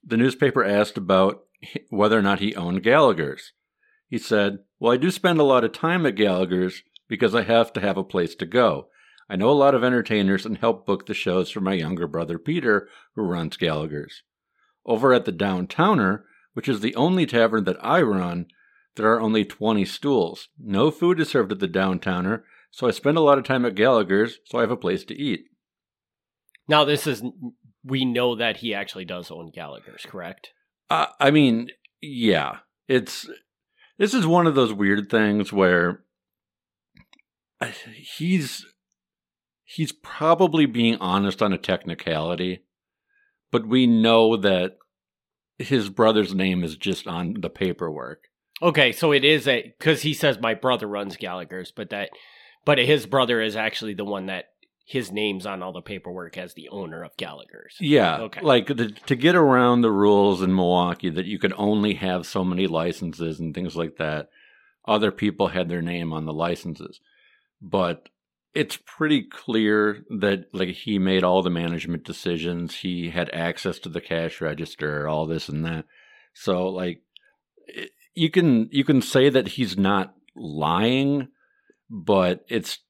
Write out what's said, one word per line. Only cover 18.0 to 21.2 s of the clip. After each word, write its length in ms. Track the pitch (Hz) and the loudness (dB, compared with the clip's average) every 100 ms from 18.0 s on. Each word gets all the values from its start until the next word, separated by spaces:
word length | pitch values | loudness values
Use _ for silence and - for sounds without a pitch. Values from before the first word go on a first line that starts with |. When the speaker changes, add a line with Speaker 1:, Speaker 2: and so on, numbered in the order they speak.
Speaker 1:
run, 460 | 139 95 90 87 85 _ _ _ _ - | 2 0 -2 -6 -10 _ _ _ _ -2
there 120 | 110 | 2
are 80 | 113 | 2
only 240 | 110 110 98 | 2 0 0
twenty 400 | - 107 107 95 | -2 0 0 0
stools. 640 | - 143 131 85 85 - _ | -4 0 0 0 -4 -18 _
No 320 | 113 98 147 | -4 0 0
food 300 | 151 170 180 | 2 0 2